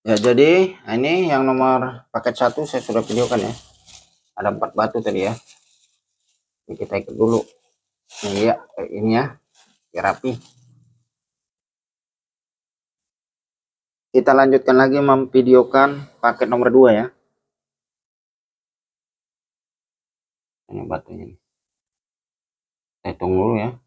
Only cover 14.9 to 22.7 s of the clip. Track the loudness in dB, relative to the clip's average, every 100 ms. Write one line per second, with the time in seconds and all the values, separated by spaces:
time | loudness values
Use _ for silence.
14.9 | 2 0 0 2 0 6 4 4 2 0
15.9 | -2 -14 _ -4 -2 -2 0 2 6 6
16.9 | 4 -2 _ _ _ _ _ _ _ _
17.9 | _ _ _ _ _ _ _ _ _ _
18.9 | _ _ _ _ _ _ _ _ _ _
19.9 | _ _ _ _ _ _ _ _ -14 -10
20.9 | -12 -12 -18 -18 -20 _ _ _ _ _
21.9 | _ _ _ _ _ _ _ _